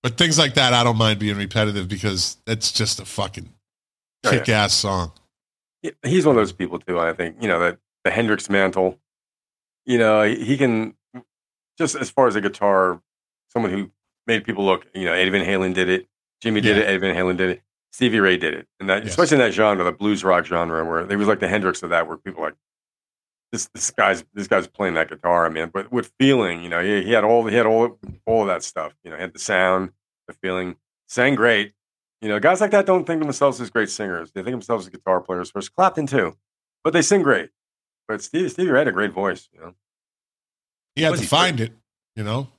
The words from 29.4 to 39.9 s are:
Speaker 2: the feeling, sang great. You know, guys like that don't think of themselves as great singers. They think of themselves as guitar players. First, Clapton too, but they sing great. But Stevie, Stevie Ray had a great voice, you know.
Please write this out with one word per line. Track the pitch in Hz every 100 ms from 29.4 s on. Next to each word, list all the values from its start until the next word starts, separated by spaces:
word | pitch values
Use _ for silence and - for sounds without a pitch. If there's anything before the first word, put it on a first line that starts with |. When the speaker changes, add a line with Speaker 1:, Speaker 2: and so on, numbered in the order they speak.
| - 98 92 92 92 _ _ _ -
Speaker 2:
the |
feeling, | - 95 92 90 90 _ _ _
sang | - 127 139
great. | - 110 104 _ _ _ _ _
You | 110
know, | 104
guys | 139 185
like | 208
that | 208 196
don't | 185 -
think | 165
of | 151
themselves | 135 143 117
as | 113
great | 117 104
singers. | - 104 87 82
They | 98
think | 95
of | 127
themselves | 104 113 92
as |
guitar | 90 - 92
players. | 87 90 87
First, | 101 92
Clapton | - 185 - 143
too, | 139 107 - _ _ _ _
but | 156
they | 165
sing | - 202
great. | 151 107 - _ _ _ _ _ -
But | 107
Stevie, | - 156 185
Stevie | - 185
Ray | 131
had | 147
a |
great | 92 104
voice, | 87 98 85 _
you | _
know. | 82 92 _